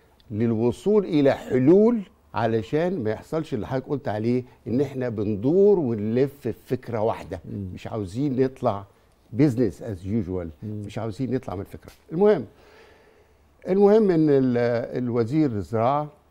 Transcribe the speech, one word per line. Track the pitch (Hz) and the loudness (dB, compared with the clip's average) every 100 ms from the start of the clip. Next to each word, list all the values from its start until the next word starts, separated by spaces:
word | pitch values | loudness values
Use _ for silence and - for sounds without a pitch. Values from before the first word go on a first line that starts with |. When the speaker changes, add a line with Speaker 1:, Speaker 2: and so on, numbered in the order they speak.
| _ _ - | _ _ -12
Speaker 1:
للوصول | 107 117 110 120 - 190 214 | -4 -2 0 0 -2 0 0
إلى | 185 156 135 | 2 2 2
حلول، | 120 - 127 131 185 220 233 185 _ _ | 2 -2 2 6 6 6 2 -6 _ _
علشان | 104 117 113 104 147 180 180 | -4 0 -2 -2 -2 -2 -2
ما | 107 | -4
يحصلش | 104 - 156 156 | -6 -6 -8 -6
اللي | 123 87 | -6 -4
حضرتك | 131 - | -6 -4
قلت | 139 - | -8 -6
عليه، | 104 113 123 123 _ - | -4 -2 -2 -4 _ -4
إن | 117 | -2
إحنا | 139 131 123 | -2 -4 -6
بندور | 107 101 101 120 180 202 196 | -4 -4 -2 0 4 4 4
ونلف | 131 113 104 117 139 - | 2 -2 -2 0 0 -2
في | 120 101 - | -8 -8 -6
فكرة | 127 - 113 | -8 -4 -2
واحدة. | 110 95 - 90 - | -2 -4 -8 -12 -10
Speaker 2:
مم. | 113 95 | -10 -10
Speaker 1:
مش | 92 104 | -10 -10
عاوزين | 113 98 110 147 127 | -8 -8 -4 -4 0
نطلع | 131 131 123 101 98 _ _ _ - 107 | 0 0 -4 -4 -8 _ _ _ -10 0
business | 151 117 113 - | 2 4 0 -2
as | 117 95 92 | -10 -10 -4
usual. | 113 87 92 85 78 | -4 -2 -6 -8 -12
Speaker 2:
مم. | 107 107 104 | -12 -10 -10
Speaker 1:
مش | - | -8
عاوزين | 113 101 127 | -8 -6 -4
نطلع | 127 - | -4 -6
من | 95 | -10
الفكرة. | 95 90 - - - | -12 -16 -20 -20 -8
المهم، | 165 208 208 107 _ _ - - _ _ _ _ _ _ _ - | 2 4 4 0 _ _ -20 -20 _ _ _ _ _ _ _ -2
المهم | 190 202 214 208 | 4 6 6 6
إن | 165 156 | 4 4
ال-، | 139 131 120 120 120 127 - | 4 4 2 2 0 -2 -4
الوزير | 123 120 113 156 151 | -2 0 0 2 0
الزراعة، | 107 90 113 117 143 147 - _ | 0 -4 0 2 0 -4 -12 _